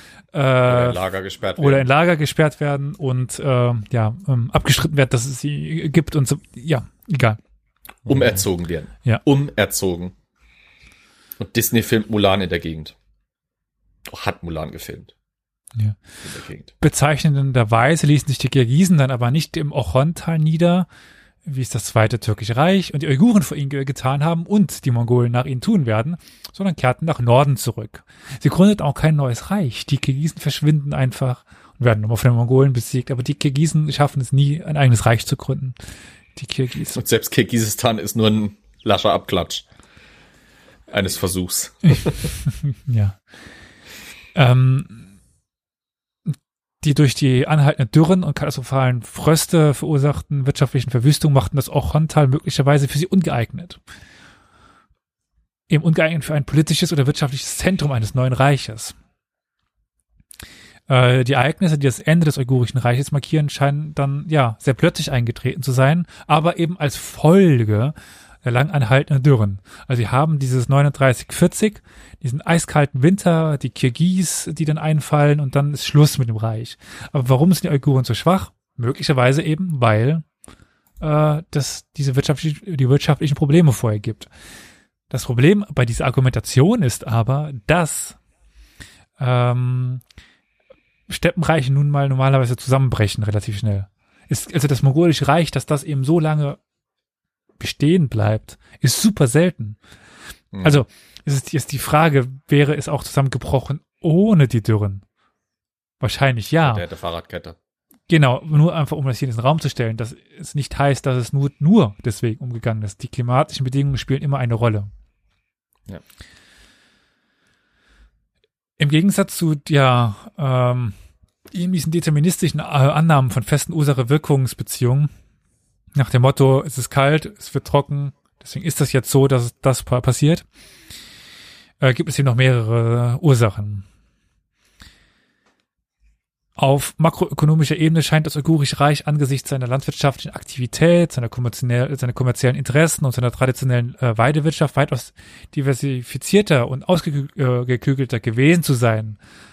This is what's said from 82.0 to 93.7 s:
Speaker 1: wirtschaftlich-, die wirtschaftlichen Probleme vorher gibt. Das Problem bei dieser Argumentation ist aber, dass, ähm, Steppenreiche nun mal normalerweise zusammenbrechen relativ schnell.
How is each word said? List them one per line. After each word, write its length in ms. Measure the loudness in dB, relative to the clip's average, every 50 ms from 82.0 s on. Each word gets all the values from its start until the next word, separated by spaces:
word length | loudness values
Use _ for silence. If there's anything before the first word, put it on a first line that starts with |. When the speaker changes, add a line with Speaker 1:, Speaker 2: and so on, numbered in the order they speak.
| -4 0 0
Speaker 1:
wirtschaftlich-, 480 | 0 0 0 -2 -2 -4 -4 -6 -6 -8
die 240 | -6 -2 0 2 2
wirtschaftlichen 460 | 2 2 2 0 0 0 0 -2 0
Probleme 380 | 0 0 2 4 4 6 4
vorher 260 | 2 2 -2 -2 -4 -4
gibt. 280 | -6 -8 -10 -10 -14 -20 _ -20 -20 -20 -20 -20 -20 -20 _ _ _ _ _ _ _ _
Das 160 | -10 -8 -6
Problem 420 | -4 0 4 4 4 4 4 0 -2 -2
bei 100 | -2 -2
dieser 220 | 0 -2 -4 -4
Argumentation 760 | -2 0 0 0 0 0 -2 -6 0 2 4 4 4 4 2
ist 240 | 0 -2 -2 -4 -6 -4
aber, 440 | -2 -2 0 0 -2 -2 -4 -6 -10 -6 -2
dass, 520 | 0 2 2 0 -2 -4 -8 -12 -14 -16 _ _ _ _ _ _ _ _ _ _ _ _ -20 -20 -20 -20 _ _ _ _ -6
ähm, 840 | -2 0 2 2 2 0 0 0 -2 -2 -2 -2 -4 -4 -6 -8 -12 _ _ -20 -20 _ _ _ _ _ _ _ _ _ _ _ _ _ _ _ _ -14
Steppenreiche 640 | -6 -2 -2 -2 0 0 0 0 0 0 0 0
nun 180 | 0 0 0 0
mal 180 | 0 0 0 0
normalerweise 480 | 0 0 2 2 2 2 2 0 -2
zusammenbrechen 680 | -4 -2 0 2 2 2 0 0 0 0 -2 -2 -4 -4
relativ 340 | -2 -2 -4 -4 -6 -6 -4
schnell. 300 | -2 -2